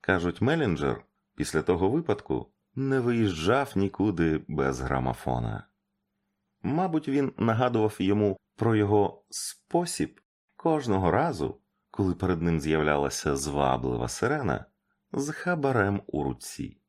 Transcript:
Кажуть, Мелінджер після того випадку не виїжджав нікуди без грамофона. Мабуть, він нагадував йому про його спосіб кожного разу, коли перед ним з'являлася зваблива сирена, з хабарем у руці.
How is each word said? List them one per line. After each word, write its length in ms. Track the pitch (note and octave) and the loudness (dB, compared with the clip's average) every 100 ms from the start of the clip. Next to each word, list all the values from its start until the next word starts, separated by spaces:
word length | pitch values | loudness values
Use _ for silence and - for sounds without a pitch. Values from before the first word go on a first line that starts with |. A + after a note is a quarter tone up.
Кажуть, 400 | - F#2 F2 E2+ | 0 0 0 0
Мелінджер 640 | A2+ E3 C#3+ D#2+ C#2+ A#1 - _ _ - | 0 2 0 0 0 -2 -8 _ _ -8
після 260 | D2 D#2+ | -2 -2
того 280 | - F2+ F#2+ | 0 2 2
випадку 640 | D3 E3 G#2 - B1 - _ _ - | 0 0 -4 -2 -6 -6 _ _ -6
не 240 | C3+ C3+ | 0 0
виїжджав 760 | A#2+ A#2+ G#2+ D#2+ E2 B2+ C#3 - | 2 2 2 2 2 2 0 0
нікуди 720 | G2 - G2+ F2 E2 D#2 - | -2 0 0 2 2 0 -4
без 320 | D2+ C2+ B1+ | -2 -2 -2
грамофона. 880 | C2 C2+ B1+ B1 - B1 A#1 G#1 - _ _ _ _ _ _ _ _ _ | -2 -2 -2 -4 -4 -4 -4 -8 -12 _ _ _ _ _ _ _ _ _
Мабуть, 460 | F#2 D3+ F#3 D#3+ D3+ | -4 -2 0 -2 0
він 260 | C3+ C#3 - | 0 0 0
нагадував 580 | A#2 A2+ B2+ A#2 A2 - | 0 2 2 2 0 2
йому 380 | F#2+ G#2 G#2 G2 _ _ | 2 4 2 0 _ _
про 200 | A#2 A2 | 2 4
його 500 | G2+ G#2 G2+ - _ | 4 4 2 -2 _
спосіб 920 | - - - _ E3 E3+ - - _ _ _ _ _ | -10 -10 -12 _ -2 -2 -4 -6 _ _ _ _ _
кожного 560 | E3 D#3 B2+ F#2+ F2+ | -2 -2 0 2 4
разу, 500 | F#2+ E3 G#2 C2+ - _ _ _ | 2 0 -2 -6 -6 _ _ _
коли 240 | - F#2+ F2 | -2 0 0
перед 260 | F#2 F2 | 0 0
ним 180 | E2+ E2 | 2 0
з'являлася 760 | D2 D#2 D2+ D2 C#2+ - D#2 C#2 | 2 2 2 2 0 -2 -2 -2
зваблива 720 | D2 C#2+ C#2 B1+ B1+ A#1+ A#1+ | -2 0 0 0 -2 -4 -6
сирена, 580 | - A#2+ D3+ A2+ A#1+ - _ _ _ _ | -4 -2 -2 -2 -4 -6 _ _ _ _
з 180 | C3+ C#3+ | -8 -6
хабарем 720 | D3+ - F3 C#3 B2 G2 G2+ - | -6 -4 -2 0 2 2 0 -4
у 160 | D2+ | -4
руці. 540 | C2+ B1 - - - - | -4 -6 -10 -10 -12 -12